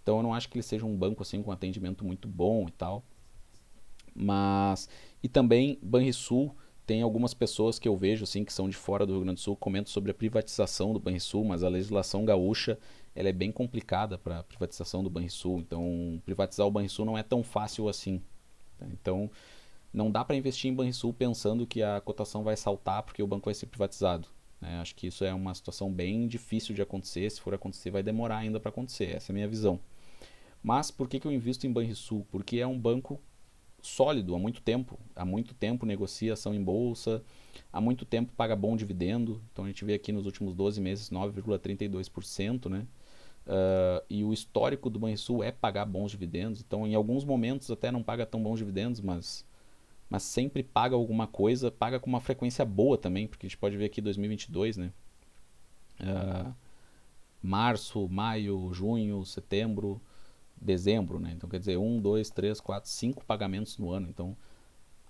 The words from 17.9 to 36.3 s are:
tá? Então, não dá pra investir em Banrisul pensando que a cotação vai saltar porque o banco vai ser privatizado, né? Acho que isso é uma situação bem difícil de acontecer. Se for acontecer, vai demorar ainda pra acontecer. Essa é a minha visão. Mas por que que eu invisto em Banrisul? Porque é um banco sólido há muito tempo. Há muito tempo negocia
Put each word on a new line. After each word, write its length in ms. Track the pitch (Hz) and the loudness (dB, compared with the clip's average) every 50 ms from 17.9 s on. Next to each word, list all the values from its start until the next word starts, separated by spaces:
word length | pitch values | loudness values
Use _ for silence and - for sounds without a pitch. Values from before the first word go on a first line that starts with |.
| 98 - - 98 95 90 - - - - - - - - - - - | -2 -2 -2 -2 -2 -2 -4 -8 -14 -16 -18 -20 -20 -20 -18 -18 -14
tá? 100 | - - 92 | -14 -10 -10
Então, 380 | 87 - - 92 92 95 104 107 - - - - - - - - - - - - | -10 -4 -2 -2 0 0 -2 -4 -8 -14 -20 -20 -20 -20 -20 -18 -20 -18 -16 -6
não 200 | - 110 107 110 | -2 2 2 2
dá 120 | 101 113 127 | 2 2 2
pra 120 | - 151 | 2 0
investir 340 | 135 127 135 127 - - 131 | 2 2 0 -2 0 0 0
em 60 | 131 | 2
Banrisul 380 | 127 127 127 123 - - 120 117 | 2 2 0 0 0 -2 -2 0
pensando 520 | - 127 123 113 - - 104 110 117 120 | 2 2 2 2 2 2 2 2 2 0
que 160 | 117 - 113 | 0 0 0
a 180 | 107 104 101 101 | 2 2 2 0
cotação 420 | - - 104 - 104 - - 107 107 | -2 -4 -4 -4 -4 -4 -2 -2 0
vai 120 | 110 107 | 0 0
saltar 460 | - - 104 101 98 - 92 95 107 | 0 2 0 0 0 0 -2 -2 0
porque 220 | - - - - 104 | -2 -6 -2 -2 0
o 40 | |
banco 180 | 98 101 101 - | 0 0 -2 -2
vai 80 | 107 104 | -2 -4
ser 120 | - - | -4 -6
privatizado, 600 | - - 117 101 95 - - 101 92 87 82 85 - - - - - - - | -10 -2 0 0 0 2 2 2 2 2 2 -4 -10 -14 -20 -20 -20 -14 -12
né? 180 | - 85 85 85 | -8 -6 -6 -6
Acho 140 | 85 - - | -6 -8 -8
que 140 | - - | -6 -8
isso 160 | 92 - - 98 | -8 -2 0 0
é 100 | 92 92 | 0 0
uma 220 | 92 95 92 92 | 0 -2 -4 -6
situação 360 | - - - - - 101 98 | -6 -8 -10 -6 -4 -4 -2
bem 360 | 95 90 87 92 104 113 120 | -2 0 0 0 2 2 0
difícil 480 | 117 117 117 - - 110 107 - - 107 | 0 -2 -6 -4 -2 -2 -2 -2 -2 -2
de 60 | 98 | -2
acontecer. 480 | 98 - - 95 - - - 87 95 104 | -2 -2 -2 -6 -6 -6 -4 -2 -2 -2
Se 100 | - - | -4 -6
for 120 | - - 95 | -6 -4 -4
acontecer, 360 | 95 - 98 95 - - 95 | -4 -4 -8 -10 -8 -8 -4
vai 140 | 98 98 95 | -2 0 0
demorar 340 | 107 110 113 117 113 110 | 0 0 0 0 0 -2
ainda 220 | 110 110 110 110 110 | -2 -2 -2 -2 -2
pra 100 | 101 104 | -4 -4
acontecer. 460 | - - 127 127 - - 104 87 - | -6 -6 -8 -8 -4 -4 -4 -4 -4
Essa 160 | - - - | -8 -6 -4
é 20 | 95 | -2
a 20 | |
minha 120 | 101 104 | -2 0
visão. 320 | 104 110 110 107 98 87 90 - - - - - - - - - - - - - - - - | 0 0 4 4 4 4 4 -4 -12 -14 -16 -16 -16 -16 -16 -16 -18 -20 -20 -20 -20 -18 -6
Mas 300 | - 110 120 139 151 - | 0 2 2 2 2 0
por 160 | - - 135 | -2 -4 -4
que 120 | 123 - 131 | -2 -2 -4
que 80 | - | -2
eu 40 | 151 | 0
invisto 340 | 143 131 117 127 127 123 - | 0 0 2 0 -2 0 0
em 60 | 135 | 0
Banrisul? 560 | 120 120 117 107 107 - - - 113 104 101 - | 2 2 2 0 -2 -6 -6 -4 -4 -4 -4 -4
Porque 300 | - 95 101 - 123 117 | -6 -6 -2 0 0 0
é 80 | 123 | 0
um 100 | 127 131 | 0 -2
banco 440 | 127 110 117 120 127 127 - - - - - - - - - - - - - - - | 2 4 4 4 4 0 -4 -10 -10 -10 -16 -20 -20 -20 -20 -20 -20 -20 -20 -20 -16
sólido 540 | - - - - 131 143 151 123 98 87 87 | -12 -10 4 4 6 6 6 2 2 0 0
há 40 | 87 | 0
muito 220 | 92 113 123 - | 0 0 -2 0
tempo. 380 | - 113 113 127 127 - - - - - - | 0 2 2 2 0 -2 -8 -14 -14 -16 -8
Há 80 | - 90 | -4 -2
muito 300 | 92 95 107 120 - - | 0 0 0 -2 -4 -4
tempo 320 | - - 107 123 123 117 | -2 0 0 0 0 0
negocia 480 | 110 104 98 98 98 - - 107 110 | -2 0 0 -2 -4 -2 -2 -2 -2